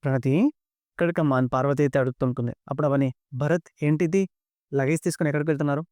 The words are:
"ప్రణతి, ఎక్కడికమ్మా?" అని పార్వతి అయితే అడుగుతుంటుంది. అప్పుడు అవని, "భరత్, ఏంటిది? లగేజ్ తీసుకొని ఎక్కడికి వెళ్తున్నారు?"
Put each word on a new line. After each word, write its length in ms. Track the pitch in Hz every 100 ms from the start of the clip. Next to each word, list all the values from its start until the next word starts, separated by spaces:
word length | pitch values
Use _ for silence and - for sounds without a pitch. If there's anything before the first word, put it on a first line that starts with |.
"ప్రణతి, 300 | 143 135 131 143 262 - _ _ _ -
ఎక్కడికమ్మా?" 380 | 170 170 156 131
అని 120 | 127
పార్వతి 340 | 131 135 143
అయితే 140 | 147 139
అడుగుతుంటుంది. 540 | 131 127 131 123 120 - -
అప్పుడు 200 | 139 151
అవని, 220 | 139 135 - _
"భరత్, 360 | 131 147 175 - _
ఏంటిది? 400 | 147 151 170 190 190 _ _ _ _
లగేజ్ 300 | 139 135 160
తీసుకొని 260 | - - 151
ఎక్కడికి 200 | 147 151
వెళ్తున్నారు?" 320 | 147 147 143 165